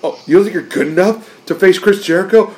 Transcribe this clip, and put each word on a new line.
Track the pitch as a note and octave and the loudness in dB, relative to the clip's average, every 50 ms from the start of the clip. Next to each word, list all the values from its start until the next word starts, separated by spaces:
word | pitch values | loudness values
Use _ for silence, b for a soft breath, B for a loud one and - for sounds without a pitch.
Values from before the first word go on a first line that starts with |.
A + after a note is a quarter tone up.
Oh, | - - - - - | -6 -8 -8 -8 -6
you | - D3 | 2 2
don't | F3+ G3+ | 2 2
think | G#3 G#3+ | 2 -4
you're | E3+ | -8
good | - - - C#3+ C3+ D3 | -8 -6 -6 -6 -4 -4
enough | D#3+ E3 F3+ G#3 A3 A3 - - - - _ | 0 0 0 0 0 -4 -8 -20 -20 -20 _
to | - E3 | -10 -4
face | E3 - F#3+ F3+ F#3 | 0 2 2 2 2
Chris | - G#3 G3+ G3 - | 2 0 0 0 -2
Jericho? | - E3 F3 F#3+ G3 - A3 - B B | -2 -2 -2 -2 2 2 2 2 B B